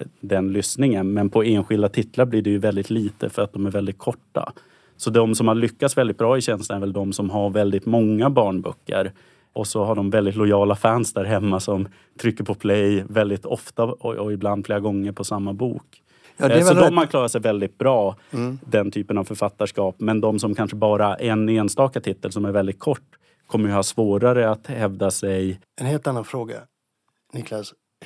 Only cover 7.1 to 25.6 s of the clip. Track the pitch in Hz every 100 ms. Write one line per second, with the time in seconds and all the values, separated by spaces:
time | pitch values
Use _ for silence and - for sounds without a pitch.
7.1 | 98 98 104 101 104 101 98 - 113 107
8.1 | 107 131 131 104 92 90 - - 95 98
9.1 | - _ _ _ - 104 110 104 104 98
10.1 | 107 101 104 104 101 101 98 113 117 113
11.1 | - 98 104 101 95 104 95 98 - _
12.1 | - 120 110 104 101 104 101 101 101 104
13.1 | 107 104 98 - 113 - - 117 - 117
14.1 | 110 104 104 101 104 98 104 104 98 101
15.1 | 95 98 104 101 101 123 - - _ _
16.1 | _ - - 139 156 180 175 175 170 156
17.1 | 143 117 120 110 104 98 - 127 127 101
18.1 | 107 - 127 123 131 - 110 101 107 101
19.1 | 104 95 107 104 - 104 - 95 - 110
20.1 | 110 110 107 107 104 104 107 107 104 104
21.1 | 95 120 110 107 113 101 - 135 123 -
22.1 | 95 101 104 101 101 98 95 - 135 -
23.1 | _ _ _ _ 113 104 101 95 - 107
24.1 | 101 120 123 113 107 - 117 104 95 98
25.1 | - 98 95 95 95